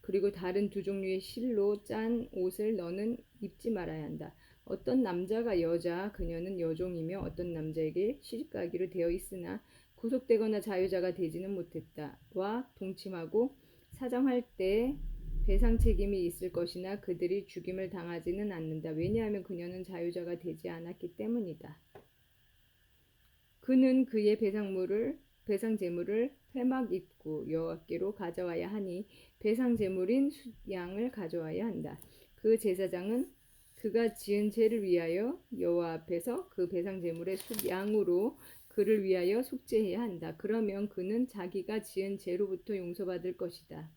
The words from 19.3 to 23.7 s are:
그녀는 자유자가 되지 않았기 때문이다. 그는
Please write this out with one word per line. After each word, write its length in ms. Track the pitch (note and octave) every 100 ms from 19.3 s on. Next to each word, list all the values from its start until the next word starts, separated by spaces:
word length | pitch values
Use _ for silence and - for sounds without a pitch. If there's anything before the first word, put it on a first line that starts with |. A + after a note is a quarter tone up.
| G3+
그녀는 420 | F3 F3 F3 F3+
자유자가 540 | F3+ F3+ F3 F3 E3+ E3+
되지 320 | F3 D#3 F3+
않았기 460 | E3 E3+ F#3+ F3 -
때문이다. 640 | G#3+ A#3+ G3 D#3+ - D3+ _ - _ _ _ _ _ _ _ _ _ _ _ _ _ _ _ _
그는 440 | -